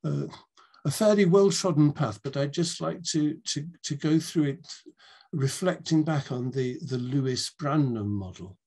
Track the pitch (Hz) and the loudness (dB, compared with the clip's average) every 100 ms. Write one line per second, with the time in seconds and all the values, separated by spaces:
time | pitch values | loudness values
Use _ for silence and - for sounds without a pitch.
0 | 156 101 - - _ _ _ _ - - | -4 -4 -6 -10 _ _ _ _ -6 2
1 | 214 208 190 190 196 185 190 147 147 143 | 4 6 6 6 6 4 0 4 4 4
2 | 131 104 - 139 143 143 170 - 156 170 | -4 -4 -8 -4 -4 -2 -4 -4 -6 -6
3 | 170 160 151 156 - - 156 170 - 143 | -4 0 0 -2 -8 -8 -8 -12 -8 -4
4 | 156 160 156 175 143 139 - - - _ | 2 2 2 0 0 -2 -12 -20 -20 _
5 | _ - _ 156 135 - 185 170 - 160 | _ -20 _ -2 -2 0 -2 -2 2 2
6 | 151 151 - 127 123 127 127 123 139 123 | 4 0 -2 -4 -4 -2 -4 -4 -6 -6
7 | 123 139 131 123 - _ 147 151 139 113 | -2 -2 -2 -2 -6 _ -2 0 2 0
8 | 104 101 95 90 90 92 | -2 -4 -6 -12 -16 -18